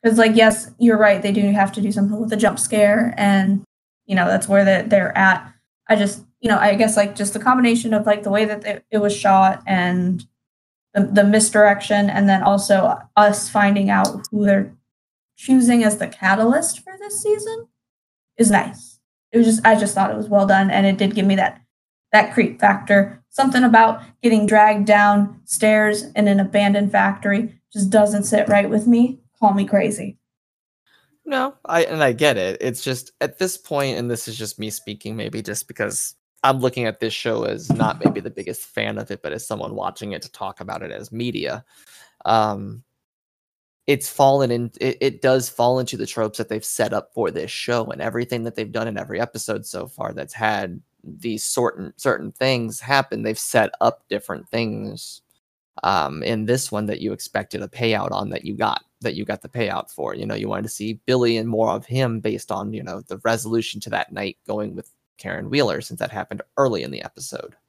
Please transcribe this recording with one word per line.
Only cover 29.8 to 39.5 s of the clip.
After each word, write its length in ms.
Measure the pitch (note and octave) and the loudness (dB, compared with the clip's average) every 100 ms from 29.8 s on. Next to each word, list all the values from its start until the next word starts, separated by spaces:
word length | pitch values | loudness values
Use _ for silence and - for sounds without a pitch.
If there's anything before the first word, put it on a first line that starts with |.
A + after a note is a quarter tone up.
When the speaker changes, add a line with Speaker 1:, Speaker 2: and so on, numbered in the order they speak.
| G#3+ - - - _ _ _ _ _ _ _ _ _ _ - | 0 -4 -10 -14 _ _ _ _ _ _ _ _ _ _ -6
Speaker 2:
No, 300 | C4+ D#3+ - - | -4 -4 -6 -2
I, 180 | E3 | 0
and 180 | E3 D#3+ | 0 2
I 120 | C#3+ | 0
get 240 | A#2 D3 A2+ | 2 0 0
it. 200 | F#2 - | -4 -4
It's 220 | B2+ B2 | -6 -6
just, 280 | - B2+ - _ | -6 -8 -10 _
at 200 | C#3+ - | -8 -4
this 180 | F#3 F#3 | -6 -6
point, 400 | - D3 C#3 G2+ | -8 -4 -4 -4
and 120 | A#2+ | -6
this 180 | A#2 - | -6 -8
is 100 | A2+ | -12
just 200 | A2 - | -12 -10
me 120 | G#2+ | -12
speaking, 460 | - - G2+ G#2+ A2 | -12 -14 -14 -12 -10
maybe 260 | A2 A2+ | -10 -10
just 260 | G#2+ G#2 - | -10 -12 -12
because 480 | - G#2 F#2+ - - _ _ | -8 -6 -6 -10 -14 _ _
I'm 180 | C3+ C3+ | 0 2
looking 260 | B2 B2+ A#2 | -2 -2 -6
at 140 | - | -4
this 140 | A2+ | -6
show 300 | - A#2+ A2+ | -4 -4 -4
as 280 | A2 G#2+ - | -4 -6 -4
not 320 | A2 A2 - | -2 0 0
maybe 160 | - - | -2 -2
the 100 | G#2+ | -10
biggest 360 | G#2 - G#2+ - | -12 -12 -12 -12
fan 320 | - G#2+ G#2+ | -8 -6 -8
of 140 | A2 | -10
it, 100 | G2+ | -12
but 100 | D2+ | -10
as 140 | D2 | -10
someone 300 | - | -10